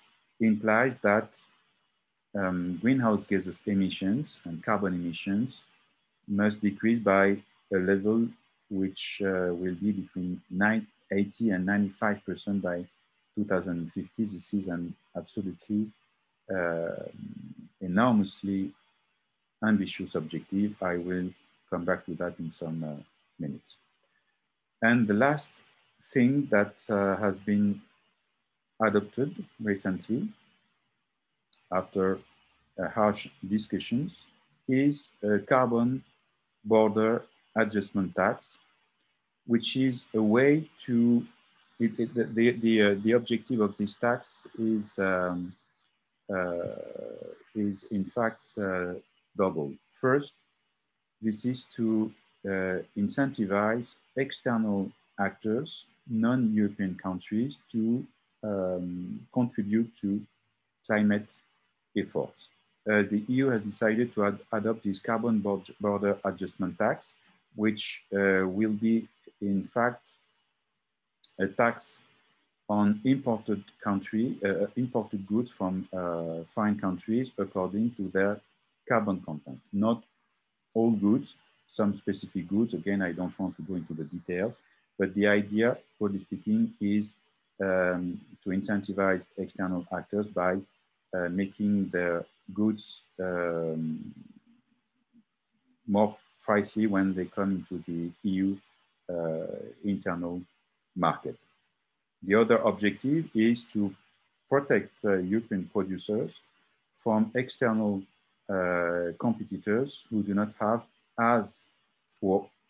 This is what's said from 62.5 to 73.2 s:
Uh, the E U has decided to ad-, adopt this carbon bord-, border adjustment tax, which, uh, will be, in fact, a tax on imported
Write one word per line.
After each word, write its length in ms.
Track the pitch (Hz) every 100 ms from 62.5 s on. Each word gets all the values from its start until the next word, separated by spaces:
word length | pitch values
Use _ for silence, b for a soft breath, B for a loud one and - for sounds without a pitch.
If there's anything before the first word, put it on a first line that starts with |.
| _ _ _ 107
Uh, 120 | 104
the 220 | 98 104 104
E 60 |
U 160 | 127 135
has 120 | 113
decided 500 | 104 - 110 110 123
to 120 | 110 101
ad-, 140 | 101 -
adopt 300 | 110 107 113
this 160 | 101 95
carbon 400 | - 113 117 107
bord-, 300 | 101 98 - -
border 360 | 104 101 101 98
adjustment 540 | 98 87 92 - 92 87
tax, 360 | 107 156 - - b b _ -
which, 480 | 107 107 - - -
uh, 340 | 98 98 95 92
will 240 | 95 110
be, 360 | 104 113 113 110 _ - _
in 220 | 101 98
fact, 480 | - 123 123 120 - - _ _ _ _ _ _ _ _ _ _ - -
a 80 | 98
tax 520 | - 117 - - - _ _ _ _ _ _ -
on 320 | 104 104 107
imported 600 | 127 139